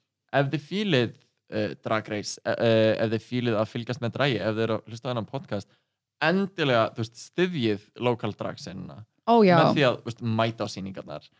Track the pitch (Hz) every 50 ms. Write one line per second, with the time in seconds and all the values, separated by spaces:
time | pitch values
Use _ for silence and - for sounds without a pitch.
0 | _ _ _ _ _ _ - 131 143 139 143 156 156 - 170 196 214 202 165 127
1 | 120 107 - _ _ _ _ _ _ _ - 107 107 95 - - - - 110 110
2 | 104 - 107 104 95 - - - - - 113 - - 117 113 - 110 110 107 -
3 | - 110 110 110 - - - 123 120 123 113 104 110 107 - 123 117 113 123 -
4 | 120 117 - 131 131 143 123 101 90 110 107 110 113 110 113 104 - - 110 113
5 | - 135 123 120 104 - - 135 - - - 101 95 - _ _ _ _ _ _
6 | _ _ _ _ 147 156 175 190 196 190 - - 160 139 127 117 110 101 - -
7 | 113 - - - - - - - 175 185 180 156 117 110 104 98 - _ _ -
8 | 113 123 120 113 - 110 101 - 113 101 - - - - 90 95 90 82 71 90
9 | 107 - _ _ _ - 233 233 214 185 175 170 165 156 - 165 143 127 117 -
10 | - 117 113 - 120 117 110 110 113 117 117 - 110 98 - - 95 98 95 -
11 | - - - - - - _ _